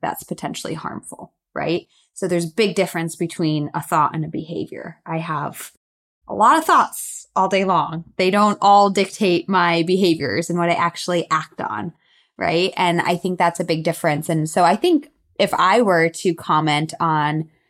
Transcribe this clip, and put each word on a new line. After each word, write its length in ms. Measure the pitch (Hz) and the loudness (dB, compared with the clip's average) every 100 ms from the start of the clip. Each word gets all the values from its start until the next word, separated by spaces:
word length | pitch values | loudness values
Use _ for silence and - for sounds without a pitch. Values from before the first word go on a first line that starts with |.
that's 220 | 165 - | -8 -8
potentially 500 | - - - - - | -10 -10 -8 -8 -10
harmful, 600 | 160 - - - - - _ _ - | -8 -10 -12 -16 -18 -18 _ _ -8
right? 320 | 147 170 - _ _ | -4 -4 -6 _ _
So 140 | - 190 | -6 -2
there's 180 | 175 170 | -2 -2
big 300 | 160 208 180 | 0 0 0
difference 400 | 180 170 165 - | -2 -2 -6 -4
between 540 | 165 - 160 151 147 | -6 -2 -2 0 -2
a 80 | 156 | -6
thought 320 | - 165 147 160 | -2 0 0 -2
and 100 | 156 | -6
a 40 | |
behavior. 680 | - 156 165 156 - - - - | -8 -8 -8 -10 -12 -16 -16 -8
I 140 | 165 | -8
have 520 | 165 151 147 - - _ _ _ _ _ - | -6 -6 -8 -10 -18 _ _ _ _ _ -8
a 60 | |
lot 240 | - 220 320 | 2 4 4
of 80 | 320 | 4
thoughts 600 | 302 - - - - - - | 2 2 -4 -12 -14 -6 -2
all 120 | 190 | 2
day 160 | 190 | 2
long. 400 | 190 175 147 160 - - | 2 0 0 -6 -10 0
They 140 | 185 | 2
don't 260 | 202 208 202 | 4 2 4
all 280 | 196 202 202 | 6 6 6
dictate 580 | 196 196 - 202 175 - | 4 -2 0 2 2 2
my 360 | 190 175 170 | 2 2 2
behaviors 640 | 170 185 190 165 139 101 170 | 2 2 4 2 0 -2 -2
and 100 | 175 | 0
what 100 | 170 | 0
I 40 | |
actually 520 | 175 170 - - 175 - | 2 0 -2 -4 -2 0
act 300 | 156 151 - | -4 -4 -10
on, 320 | 143 107 165 - _ _ _ - | -8 -6 -8 -12 _ _ _ -6
right? 360 | - 160 190 - | -2 0 0 0
And 240 | 180 170 | 0 0
I 140 | - 175 | 0 -2
think 220 | 185 180 | -2 0
that's 220 | 175 - | 0 0
a 40 | 175 | -4
big 180 | 160 | -2
difference. 440 | 160 160 170 147 160 | -2 -2 -2 -2 -2
And 220 | 160 156 | -2 0
so 140 | - | 2
I 120 | 170 202 | 2 4
think 340 | 359 311 - _ _ - | 2 0 -2 _ _ -2
if 140 | 196 | -2
I 280 | - 180 214 | 2 2 4
were 260 | 214 175 165 | 4 4 2
to 240 | 165 190 | 0 -2
comment 600 | 165 - 156 151 147 156 - | -2 0 0 2 0 -2 -2
on, 500 | 165 156 151 156 156 _ _ | 0 0 0 -2 -6 _ _